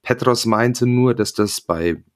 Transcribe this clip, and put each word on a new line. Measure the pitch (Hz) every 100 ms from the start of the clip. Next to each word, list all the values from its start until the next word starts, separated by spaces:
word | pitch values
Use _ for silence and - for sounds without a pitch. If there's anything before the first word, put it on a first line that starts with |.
Petros | - 120 127 120 113
meinte | 107 123 123 123
nur, | 123 127
dass | 113 104
das | - 104 -
bei | - 82 85 82 _